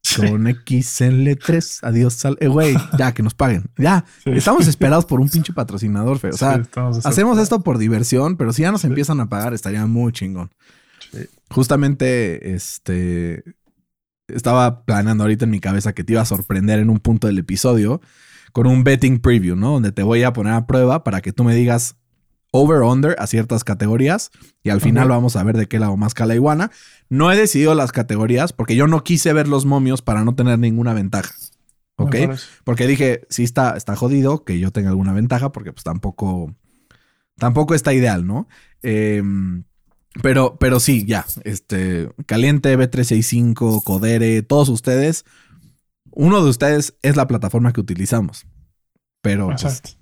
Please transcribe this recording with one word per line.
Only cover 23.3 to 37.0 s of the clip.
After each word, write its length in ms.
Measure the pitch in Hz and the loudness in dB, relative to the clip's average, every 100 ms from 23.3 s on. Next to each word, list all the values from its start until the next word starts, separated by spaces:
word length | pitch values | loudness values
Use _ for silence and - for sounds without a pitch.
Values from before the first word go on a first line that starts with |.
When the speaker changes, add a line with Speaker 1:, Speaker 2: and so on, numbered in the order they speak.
| 113 110 117 | -2 0 -4
Speaker 2:
categorías 680 | - 101 104 113 135 202 - _ - _ | -4 -4 0 2 2 0 -6 _ -20 _
y 60 | 104 | -2
al 120 | 101 | 0
final 220 | - 135 131 | 2 2 2
Speaker 1:
Ajá. 80 | 123 | 2
Speaker 2:
vamos 200 | 123 113 | 0 0
a 80 | |
ver 140 | 98 110 | 0 0
de 100 | 104 | -2
qué 120 | 113 | -2
lado 160 | 107 98 | 0 0
más 160 | 104 | -2
cala 200 | - 113 | -2 0
iguana. 380 | 113 143 151 214 - - _ _ | 2 2 0 -4 -8 -20 _ _
No 220 | 131 165 | 0 4
he 40 | 202 | 4
decidido 380 | 214 135 151 156 | 2 2 2 2
las 160 | 127 | 0
categorías 640 | 127 113 107 110 123 170 | -4 -4 -2 0 0 0
porque 220 | - 110 117 | -4 -2 2
yo 120 | 147 | 4
no 160 | 160 | 2
quise 280 | - 175 170 | 0 0 2
ver 140 | 151 147 | 0 2
los 180 | 143 139 | 0 2
momios 360 | 139 131 131 | 0 0 -2
para 220 | - 107 | -2 0
no 100 | 113 | 0
tener 240 | 131 123 117 | 0 0 2
ninguna 360 | 117 113 120 | 2 0 -2
ventaja. 400 | 110 95 98 90 - - _ _ _ _ - | -2 -2 -4 -8 -14 -20 _ _ _ _ -4
Speaker 1:
Me 80 | 143 | -2
Speaker 2:
¿Ok? 60 | |
Speaker 1:
parece. 320 | 131 135 131 - _ | 0 -2 -4 -14 _
Speaker 2:
Porque 240 | - 117 123 | -6 -2 0
dije, 400 | 139 135 120 - | 2 0 -2 -6
"Sí 140 | - | -4
está, 320 | 120 143 127 90 | -2 0 -2 -2
está 180 | - 101 | -6 -4
jodido 480 | 123 139 135 151 | 0 2 0 -2
que 160 | - 87 | -4 -2
yo 120 | 92 | -2
tenga 180 | - 98 | -2 -2
alguna 240 | 95 95 | 0 0
ventaja 380 | 98 120 123 139 | 0 0 -2 -4
porque, 200 | 143 95 | -8 -16
pues, 100 | - | -12
tampoco, 720 | - 85 95 - 98 90 80 104 _ _ _ _ | -8 -6 -8 -6 -6 -4 -8 -14 _ _ _ _